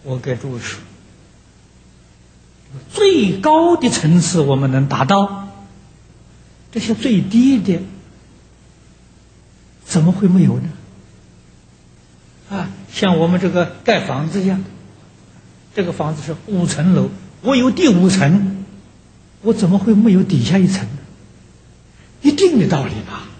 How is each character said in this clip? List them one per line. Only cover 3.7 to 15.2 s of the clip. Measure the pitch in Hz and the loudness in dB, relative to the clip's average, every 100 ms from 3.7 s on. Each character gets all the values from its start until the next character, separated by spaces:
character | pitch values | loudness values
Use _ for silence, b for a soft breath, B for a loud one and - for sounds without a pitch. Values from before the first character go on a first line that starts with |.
| 339 | 2
的 | 254 | 0
层 | - 151 175 | 0 2 2
次 | 165 175 | 2 0
我 | 139 135 | 0 0
们 | 139 | 0
能 | 131 139 | 0 -2
达 | 139 135 | -2 0
到， | 202 202 - - - - - - - - - - - - - - | 2 0 -4 -14 -18 -20 -20 -20 -20 -20 -20 -20 -20 -20 -20 -12
这 | 233 | -8
些 | 208 220 | -4 -4
最 | 277 202 | 0 0
低 | 156 220 262 262 | 2 2 4 2
的 | 190 170 - - - - - - _ _ _ _ _ _ _ _ _ _ _ - - - - | 0 -4 -4 -16 -20 -20 -20 -20 _ _ _ _ _ _ _ _ _ _ _ -20 -20 -20 -6
怎 | 170 | 0
么 | 160 | 0
会 | 185 202 | 2 2
没 | 185 | 4
有 | 147 120 | 2 0
呢？ | 143 - - - - - _ _ _ _ _ _ _ _ _ _ _ _ - | -6 -12 -20 -20 -20 -20 _ _ _ _ _ _ _ _ _ _ _ _ -14
啊， | 196 170 - - | -10 -10 -12 -16
像 | - 196 170 | -4 0 2
我 | 165 | 2
们 | 180 | 2
这 | 185 | 0
个 | 175 170 - | 0 -2 -4
盖 | - 202 - | 0 0 0
房 | 131 156 | -6 -4
子 | 196 | -2
一 | 190 | -2
样， | 190 190 - - - - - | -2 -6 -16 -20 -20 -20 -20